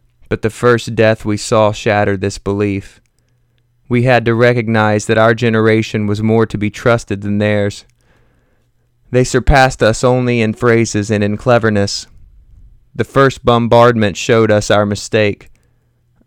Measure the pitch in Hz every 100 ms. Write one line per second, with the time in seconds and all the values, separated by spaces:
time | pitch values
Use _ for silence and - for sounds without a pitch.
0 | _ _ - 113 110 - 120 117 - 110
1 | 110 113 110 104 - 113 107 104 117 104
2 | 104 101 101 - - 101 104 98 - _
3 | _ _ _ _ _ _ _ _ _ 123
4 | 123 120 113 113 120 123 110 113 107 107
5 | - 110 110 117 120 110 110 110 110 113
6 | 104 104 110 113 113 107 104 - 123 120
7 | - 98 101 104 104 104 101 - - _
8 | _ _ _ _ _ _ _ _ _ _
9 | _ 123 127 131 - 143 131 - 110 113
10 | 127 127 123 120 110 107 120 117 113 107
11 | 101 104 104 104 127 120 110 104 101 -
12 | - - - _ _ - - - _ -
13 | 113 135 135 - - 117 117 117 120 117
14 | 104 - - 113 110 104 - 104 104 101
15 | - 110 104 98 - - _ _ _ _
16 | _ _